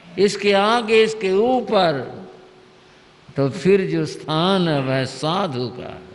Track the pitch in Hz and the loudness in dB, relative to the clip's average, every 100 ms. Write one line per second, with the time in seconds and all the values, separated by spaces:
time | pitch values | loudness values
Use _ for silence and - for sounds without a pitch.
0 | - - 202 - 208 196 208 240 220 220 | -10 0 0 2 2 2 4 2 4 4
1 | 220 220 190 196 240 254 208 214 175 139 | 4 0 -2 2 2 2 2 2 2 0
2 | 120 113 - - - - - - - - | -6 -12 -18 -20 -20 -20 -20 -20 -20 -20
3 | - _ - - 139 - 180 196 180 165 | -20 _ -12 -4 -4 0 2 2 2 -2
4 | 156 - - 156 180 196 170 143 131 131 | -4 -6 -4 -2 2 2 2 0 0 -2
5 | 127 - 151 185 190 127 123 - - - | -2 -4 -4 -2 -2 -4 -6 -8 -14 -14
6 | - | -18